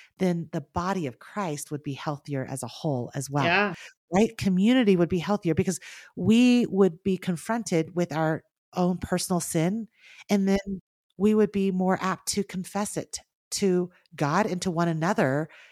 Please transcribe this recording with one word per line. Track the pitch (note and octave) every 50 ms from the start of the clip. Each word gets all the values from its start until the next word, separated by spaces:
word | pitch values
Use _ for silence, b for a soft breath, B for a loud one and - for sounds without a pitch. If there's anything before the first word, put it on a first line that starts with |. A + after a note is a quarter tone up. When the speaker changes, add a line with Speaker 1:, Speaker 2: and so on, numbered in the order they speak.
| B B B B
Speaker 1:
then | F#3 F3+ F3 E3+ D#3+ -
the | - E3+
body | - _ - F3 E3+ F#3 G3 F#3+ D#3+
of | C3 A#2+ -
Christ | - - - G#3 G3+ E3+ D3 C#3+ - -
would | D3+ C#3+ -
be | D3 C3+
healthier | - - D#3+ D3 C#3+ _ - C#3+ C3+ B2+
as | B2+ C3 C3 -
a | A2+
whole | - - - D#3+ C#3 B2 A#2+ - -
as | C#3+ C3 -
well. | C3+ D3 D#3
Speaker 2:
Yeah. | E3+ F3 G3 G#3 G3+ E3 B B B B B _ -
Speaker 1:
Right? | E3 F#3+ A3+ A3+ A3+
Community | - - G3 F#3 F3+ G3 A3+ B3+ C4 B3 G3+ F#3+
would | F3 F3 D3+
be | F#3 F3
healthier | D3+ E3 G#3 G3+ - E3+ D3+
because | D3+ E3 F#3+ E3+ - B B B B B B B
we | B F3 F#3 A3 A#3 B3 B3 B3 A#3+ A3+
would | - - F#3+ G3+ F#3+ E3 - -
be | G3 F#3
confronted | F3+ - F#3+ F3 D3+ - - A3+ A#3 G#3+ - F3+ D#3+ D#3+ D#3+ F3
with | F3 F3 E3+
our | C#3+ D#3 D#3+ D#3 D#3+ - - _ _ _ _ _ -
own | - F3+ F3+ F#3 F3
personal | - - F#3 F3+ - - F#3 -
sin, | - - - E3+ D#3 F3+ G#3 A3+ A3 - B B B B B B B B
and | G3+ G3+ G3 F#3+
then | G3 G3 - G3 G3 F#3 - _ _ _ _ _ _
we | - F#3+ G#3+ G#3+
would | G#3+ G#3+ G3+
be | G#3 G3+ F#3+ G3
more | F#3 F#3 F#3 F#3 F#3+ -
apt | - F#3+ F3+ - - -
to | - G3+
confess | F#3+ - - F#3 F3+ - - G3+ G#3 - -
it | E3+ - - - - - _ _ _ _ -
to | - - G3+ F#3+ F3+ F3+ F3+ F3+ b b b b -
God | C#3 D#3 C#3+ D3+ F#3 G#3+
and | G#3+ F3+ F3+
to | - F#3+
one | E3 E3 E3+ E3+
another | E3 D#3 D#3 F3+ A3 - F3+ C3 C3+ D3 D#3 - B B B B